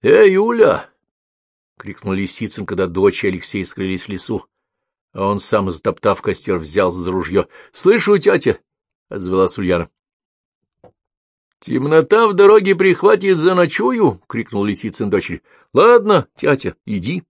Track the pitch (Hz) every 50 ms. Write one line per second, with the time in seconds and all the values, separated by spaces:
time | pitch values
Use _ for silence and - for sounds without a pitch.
0 | - 113 151 - 220 196 190 190 208 226 240 233 214 160 90 - - _ _ _
1 | _ _ _ _ _ _ _ _ _ _ _ _ _ _ _ _ - 101 95 _
2 | - 101 95 95 98 90 - - 113 101 - - 101 - 98 90 92 90 82 95
3 | 95 101 90 - - 98 92 90 - - - 101 92 - - - 98 95 95 90
4 | - - 101 92 - - 110 - - _ _ _ _ _ _ _ _ _ _ _
5 | _ _ _ 98 98 98 104 101 - - - 104 98 95 85 78 _ 101 90 -
6 | - 104 98 - - 110 92 - - - 95 87 80 73 78 98 95 92 87 90
7 | 87 92 92 92 85 78 90 95 87 _ _ - - _ _ - - 180 226 226
8 | - 202 208 185 - 202 - 277 - 120 101 - _ _ _ _ _ _ _ _
9 | _ _ - 98 90 90 92 95 95 90 - - 98 90 90 85 82 - _ _
10 | _ _ _ _ _ _ _ _ _ _ _ _ _ _ _ _ _ _ _ _
11 | _ _ _ _ _ _ _ _ _ _ _ _ - - 123 127 131 147 156 160
12 | 156 - 208 226 233 214 202 180 202 196 214 220 196 190 190 165 190 190 175 -
13 | 185 202 214 185 185 196 185 165 156 185 185 180 175 160 - - 214 254 254 233
14 | 208 143 101 90 _ _ - 117 113 - 113 101 101 104 101 - - 107 - -
15 | 110 101 98 98 - - 82 - _ _ _ _ _ _ - 127 185 233 240 240
16 | 196 214 202 160 110 _ _ - - 147 143 135 - 98 - _ _ - 104 98
17 | 85 - 87 90 -